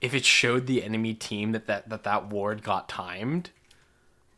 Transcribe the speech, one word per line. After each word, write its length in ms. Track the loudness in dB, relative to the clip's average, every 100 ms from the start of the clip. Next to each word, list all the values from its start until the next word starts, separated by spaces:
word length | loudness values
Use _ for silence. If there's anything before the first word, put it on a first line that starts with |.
if 120 | -2
it 120 | 2 4
showed 420 | 6 6 4 2
the 160 | 0
enemy 300 | 2 0 0
team 400 | -2 -6 -2 0
that 120 | -2 0
that, 220 | -4 -4
that, 140 | -6
that 240 | 0 0 0
ward 340 | -2 -2 -2
got 280 | -2 -2 -2
timed. 640 | -8 -8 -4 -2 -2 -4 _ _ -20 _ _ _ _ _